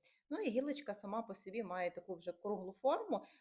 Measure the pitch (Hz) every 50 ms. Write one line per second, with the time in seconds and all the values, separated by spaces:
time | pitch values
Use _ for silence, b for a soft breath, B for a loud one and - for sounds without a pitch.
0 | b b b b b - 285 440 415 262 208 254 277 294 285 - - 208 202 -
1 | - 196 208 233 226 - 196 - - - 190 240 214 175 180 185 180 175 175 180
2 | - 196 180 170 - 180 170 - - 208 208 185 185 190 196 - - 269 320 -
3 | 440 381 247 190 B B B B